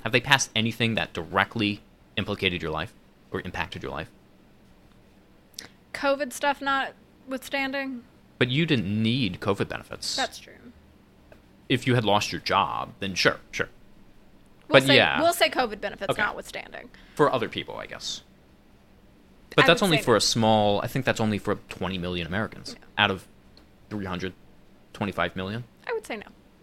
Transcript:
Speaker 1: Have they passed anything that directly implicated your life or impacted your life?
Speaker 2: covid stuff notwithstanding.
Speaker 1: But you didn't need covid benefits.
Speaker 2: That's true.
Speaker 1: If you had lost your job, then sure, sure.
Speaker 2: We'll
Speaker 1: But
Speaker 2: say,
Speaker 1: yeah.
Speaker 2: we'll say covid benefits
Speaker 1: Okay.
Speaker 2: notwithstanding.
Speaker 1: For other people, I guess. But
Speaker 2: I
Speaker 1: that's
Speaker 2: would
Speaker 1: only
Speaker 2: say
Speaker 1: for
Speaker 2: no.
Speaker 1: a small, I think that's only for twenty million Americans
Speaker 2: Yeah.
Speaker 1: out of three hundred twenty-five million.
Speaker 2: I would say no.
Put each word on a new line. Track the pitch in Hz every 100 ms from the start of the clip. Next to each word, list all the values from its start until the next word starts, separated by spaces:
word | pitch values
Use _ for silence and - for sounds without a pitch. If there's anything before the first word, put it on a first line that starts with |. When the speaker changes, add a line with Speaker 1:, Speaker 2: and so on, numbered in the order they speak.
Speaker 1:
Have | 117
they | 123
passed | 139 139 - 113
anything | 113 - 113 107
that | 80
directly | - 82 92 98 117 104 104 - _ _ -
implicated | 104 101 98 87
your | 80
life | 78 85 - - _ _
or | 92
impacted | 90 92 82 92
your | 73
life? | 67 82 - - - - - - - - - - - _ - - - - - _
Speaker 2:
covid | - 285 277 285
stuff | - 285 269
notwithstanding. | 277 277 208 - - - 262 262 - 277 269 277 269 247 - - - -
Speaker 1:
But | 123
you | 131 165
didn't | 131 95 107
need | 110 127 107 87
covid | - 101 -
benefits. | 57 - - - -
Speaker 2:
That's | 254 -
true. | - - 240 - - - _ _ - - - - -
Speaker 1:
If | 131 131
you | 120
had | 107
lost | 104 -
your | 85
job, | - 92 92 58 67 -
then | 98 90
sure, | - - -
sure. | - - - - - - - - - - - -
Speaker 2:
We'll | -
Speaker 1:
But | 277
Speaker 2:
say, | 240
Speaker 1:
yeah. | 87 69
Speaker 2:
we'll | 330
say | 339 320
covid | 302 247 202
benefits | 202 - 202
Speaker 1:
Okay. | -
Speaker 2:
notwithstanding. | 214 - - - - - - - - -
Speaker 1:
For | 143
other | 127 107
people, | 98 - 53
I | 52
guess. | - - - - - - - - - - - - - - - - -
But | 139
Speaker 2:
I |
Speaker 1:
that's | -
Speaker 2:
would | 202
Speaker 1:
only | 147
Speaker 2:
say |
Speaker 1:
for | -
Speaker 2:
no. | 107
Speaker 1:
a |
small, | - 120 110 110 104 101
I | -
think | 139
that's | 120 113
only | 110 101
for | 104 101 -
twenty | - 90 95
million | 87 90 80
Americans | 92 107 - - -
Speaker 2:
Yeah. | - -
Speaker 1:
out | 104
of | 95 - - - - - - -
three | 104 92
hundred | 87 92 - - - - - -
twenty-five | - 104 87 87 92
million. | 95 110 123 - -
Speaker 2:
I |
would | 466 -
say | 220
no. | - - - -